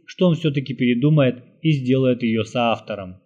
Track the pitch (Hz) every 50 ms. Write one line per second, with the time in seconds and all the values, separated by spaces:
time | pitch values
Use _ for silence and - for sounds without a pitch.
0 | _ - - - 185 175 160 156 - 156 135 143 131 135 120 120 127 123 123 120
1 | 135 151 156 147 135 127 123 - - _ _ _ - 160 156 135 127 123 131 131
2 | 131 127 123 120 120 113 113 113 104 - - 123 117 113 107 107 - - 107 101
3 | 95 90 95 - _